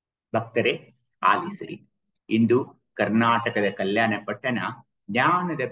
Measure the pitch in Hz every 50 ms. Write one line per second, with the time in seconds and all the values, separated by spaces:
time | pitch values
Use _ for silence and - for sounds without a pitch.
0 | _ _ _ _ _ _ - 113 113 - - 117 110 120 - - - - _ _
1 | _ _ _ _ - 95 101 - - - - - - - - - - _ _ _
2 | _ _ _ _ _ - 110 113 117 110 120 131 - - - _ _ _ _ -
3 | 107 98 107 113 117 117 117 107 104 110 - 107 104 98 - - 98 98 101 110
4 | 113 110 104 104 - - 104 - - 131 123 101 90 104 123 - - _ _ _
5 | _ - 101 123 139 156 180 180 180 175 156 - 127 117